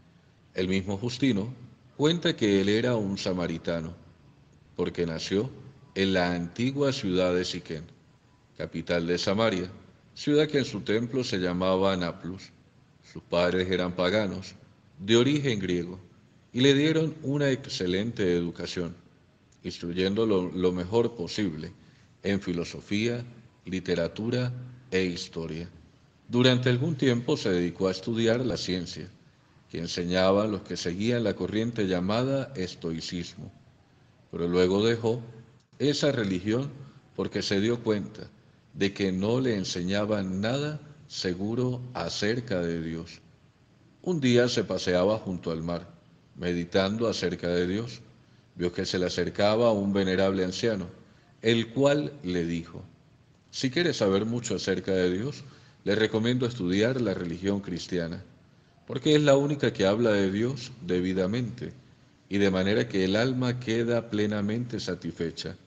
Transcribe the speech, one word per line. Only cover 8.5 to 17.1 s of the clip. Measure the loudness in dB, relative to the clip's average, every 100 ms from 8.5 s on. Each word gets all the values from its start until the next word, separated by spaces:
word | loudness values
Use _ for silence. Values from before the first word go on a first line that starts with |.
| -12
capital | -8 -6 -2 0 2
de | 0
Samaria, | 0 2 2 2 -4 -10 -20 -20 -20
ciudad | -6 2 2 4
que | 2
en | 0
su | -4
templo | 0 0 0 -2
se | -2 0
llamaba | 0 2 2 4 4 2
Naplus. | -2 -6 -10 -12 -14 -20 _ _ _ _ -20
Sus | -18
padres | -2 2 4 2 2
eran | 0 0
paganos, | 0 2 2 0 -4 -10 -16 -20 _ _ -8
de | 4 4
origen | 6 2 0 -2
griego, | -2 -2 -4 -10 -18 -20 _ _ _
y | 2
le | 4
dieron | 6 4 2 0